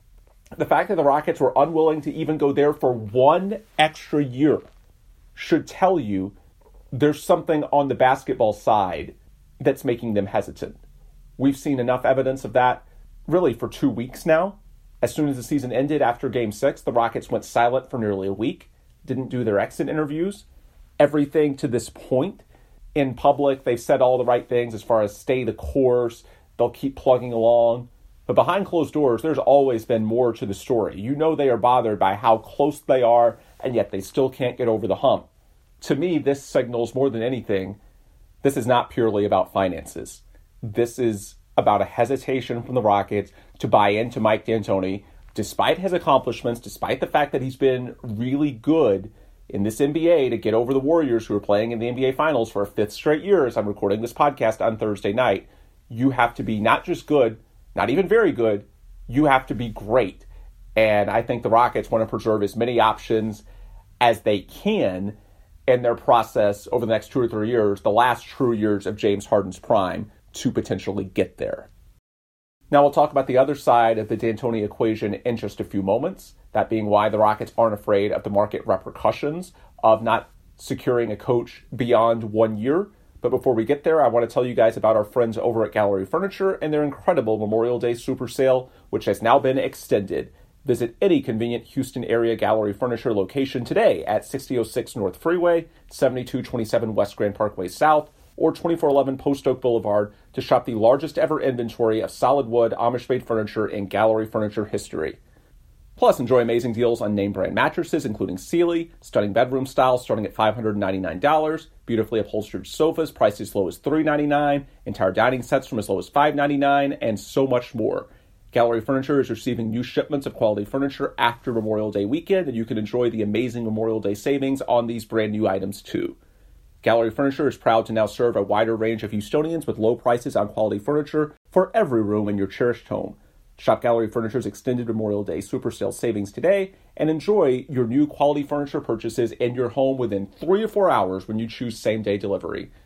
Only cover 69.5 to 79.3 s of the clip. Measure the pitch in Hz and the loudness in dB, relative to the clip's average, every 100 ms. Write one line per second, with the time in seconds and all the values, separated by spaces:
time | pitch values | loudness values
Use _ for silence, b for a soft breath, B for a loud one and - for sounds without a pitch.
69.5 | 92 - 110 92 87 - b _ - 127 | -8 0 2 2 -4 -10 b _ -6 -4
70.5 | 117 - 95 - 101 98 - 92 - - | -2 -4 -4 -4 -6 -4 -2 -4 -4 -8
71.5 | - - - - _ _ _ _ _ _ | -8 -12 -20 -20 _ _ _ _ _ _
72.5 | _ _ 143 143 147 151 135 131 123 135 | _ _ 4 4 4 2 0 2 2 2
73.5 | 139 - 120 113 110 107 110 117 110 120 | 0 2 4 4 2 -2 -4 -4 -4 -4
74.5 | 113 104 - 113 107 107 101 127 113 104 | -4 -4 -2 -2 0 -4 -4 -4 -4 -6
75.5 | - 104 98 95 113 160 190 - - - | -8 -6 -4 0 0 -2 -8 -16 -20 -6
76.5 | 107 95 113 107 104 107 104 107 107 113 | -4 -2 -2 2 2 2 2 2 0 -4
77.5 | - 113 104 - 101 101 - - 101 104 | 0 0 0 0 2 2 -2 -2 0 0
78.5 | - - 95 - - 110 - 147 | -2 -2 -2 -4 -2 -2 -2 -4